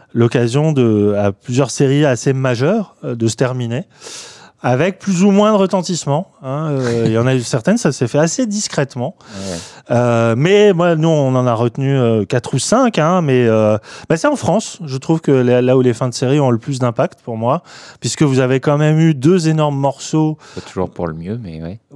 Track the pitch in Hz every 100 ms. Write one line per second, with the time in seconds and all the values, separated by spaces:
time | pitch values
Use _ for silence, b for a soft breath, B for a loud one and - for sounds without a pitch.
0 | B 113 117 135 120 135 156 143 117 107
1 | 104 101 101 98 - 123 135 - 139 143
2 | 151 123 143 131 131 120 143 220 190 _
3 | 147 120 113 - 127 127 117 120 - B
4 | B B B B B _ 123 127 175 190
5 | 196 175 202 196 208 208 190 190 170 170
6 | 147 143 190 _ 135 143 156 135 123 117
7 | 113 110 123 131 117 131 165 233 170 131
8 | 123 143 165 - 247 202 - - 139 127
9 | 123 - B 101 95 85 B B - 120
10 | 123 117 117 113 165 202 208 170 175 160
11 | 165 156 135 127 127 113 120 127 135 139
12 | 120 113 101 127 - 139 - 226 247 202
13 | 156 185 151 127 117 110 107 107 B B
14 | - 160 294 294 - 190 - - 151 131
15 | - 160 - 131 123 123 127 131 127 113
16 | 127 - 127 147 135 117 147 131 123 117
17 | 165 - - 113 117 160 - B B B
18 | 123 - 151 131 127 131 151 147 156 156
19 | 165 143 139 185 160 156 151 139 139 -
20 | - 156 156 151 B B - 98 90 -
21 | 85 80 85 120 98 80 82 104 _